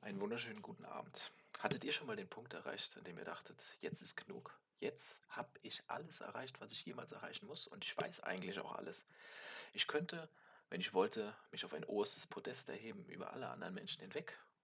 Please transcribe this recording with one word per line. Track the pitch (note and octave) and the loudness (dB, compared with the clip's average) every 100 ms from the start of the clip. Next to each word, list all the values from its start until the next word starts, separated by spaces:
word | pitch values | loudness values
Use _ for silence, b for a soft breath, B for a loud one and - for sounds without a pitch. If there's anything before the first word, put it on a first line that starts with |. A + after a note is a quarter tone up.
Einen | G#2 G2 | -2 0
wunderschönen | G#2 A#2 A#2 G#2+ | 2 2 0 -4
guten | - G2+ | -8 -8
Abend. | - - - - - B B - | -6 -6 -4 -2 -4 B B 2
Hattet | G#3 - | 4 4
ihr | - | 4
schon | A4+ B3 | 0 2
mal | G#3+ | -2
den | F#3 | -2
Punkt | - - - | -6 -6 -6
erreicht, | - G2+ - - | -4 -2 -4 -4
an | |
dem | - F2 | -8 -6
ihr | |
dachtet, | E2+ E2+ - - - - | -4 -4 -6 -8 -8 -4
"Jetzt | D#2+ - | -2 4
ist | - - | 6 4
genug. | - F#3+ - - _ _ | 0 -6 -6 -14 _ _
Jetzt | A2 D#3 - - - | -2 0 -2 -2 -6
hab | - C4+ - | -4 -4 -6
ich | - - - | -6 -6 -2
alles | - E3+ - | -2 -2 -4
erreicht, | F2+ A#2 C3 C3 | -4 -4 -4 -6
was | - | -6
ich | - | -4
jemals | - - - | -4 -4 -4
erreichen | - - - G3+ | -4 -4 -4 -4
muss, | D#3+ - | -2 -2
und | - - | 0 0
ich | - | 2
weiß | - - | 2 0
eigentlich | - F#2 F2+ - | 0 2 2 0
auch | - | 0
alles. | - - - - B B B B B B | -2 -2 -4 -6 B B B B B B
Ich | G#2 - | 2 6
könnte, | D3+ F3 E3+ D#3+ B B B B | 6 4 0 -4 B B B B
wenn | F#2+ | 0
ich | F2+ F#2+ | 4 8
wollte, | G2 - G#2 G#2+ - | 8 8 0 -2 -8
mich | - F2+ | -4 -2
auf | D#2 | -2
ein | - | 2
oberstes | G#2 G#2 - - | 6 6 6 2
Podest | - - - - | 0 -2 0 0
erheben | F#2+ A2+ - F3 | -2 -4 -6 -8
über | - - | -6 -4
alle | - C3 | -2 -2
anderen | - - F#3+ | -2 -2 -2
Menschen | - - | -2 -4
hinweg | - D3 D#3+ - - _ | 0 -2 -2 -8 -14 _